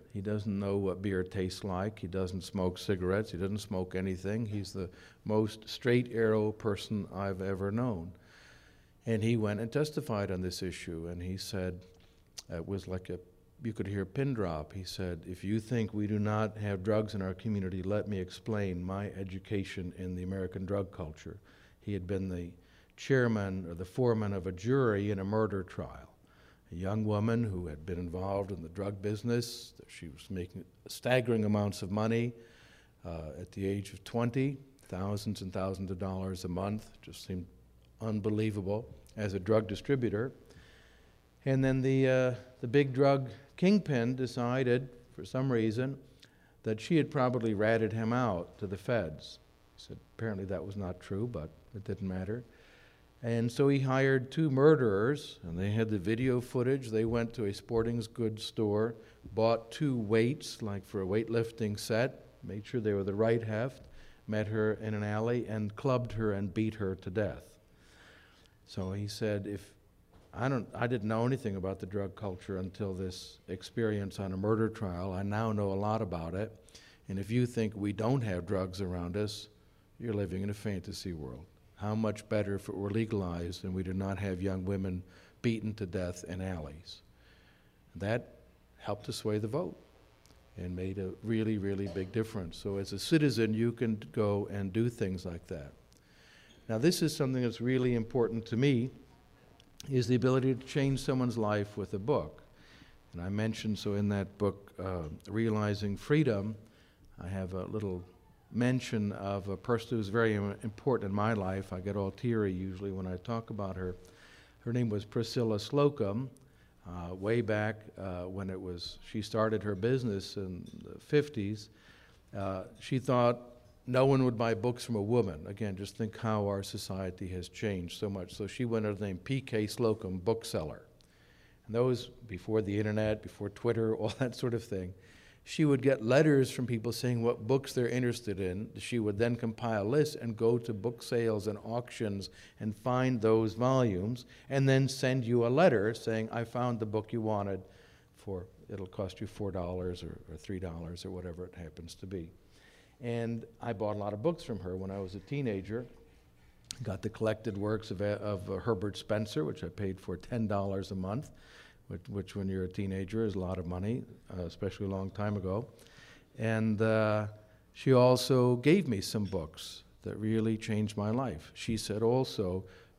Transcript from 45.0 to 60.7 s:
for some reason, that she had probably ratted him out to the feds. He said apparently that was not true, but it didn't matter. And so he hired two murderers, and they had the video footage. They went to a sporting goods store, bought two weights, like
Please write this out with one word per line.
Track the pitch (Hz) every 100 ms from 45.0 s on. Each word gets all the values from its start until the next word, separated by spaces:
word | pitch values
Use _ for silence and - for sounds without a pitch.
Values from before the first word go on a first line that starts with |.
| - -
for |
some | 90 131 135
reason, | 120 110 107 131 139 - - - _ _ _
that | - 107
she | - 165
had | 147
probably | 147 127 123 113
ratted | 101 107 113 110
him | 110 110
out | 123 123 90 87 -
to | 101
the | 92
feds. | - 120 85 76 - - - _ - -
He |
said | - - - -
apparently | 113 101 98
that | 92 87
was | 98
not | 92 92
true, | - 98 120
but | 117 76 - -
it | 101
didn't | 95 98 95
matter. | 92 92 117 123 - - - - - - -
And | 120 117 117
so | - 143
he | 139
hired | 135 131 135 135 123
two | - 160
murderers, | 131 147 151 120 98 117 147 - -
and | 85 85
they | 98
had | 107 113
the | 107
video | 87 113 131 123
footage. | 120 131 120 135 120
They | 110 113
went | 117 117
to | - 104
a |
sporting | 101 - 117 113 117 110
goods | - 113 107
store, | - - 107 104 113 117 - - -
bought | - 113 113 -
two | - 151 127
weights, | 104 113 117 156 - -
like | 110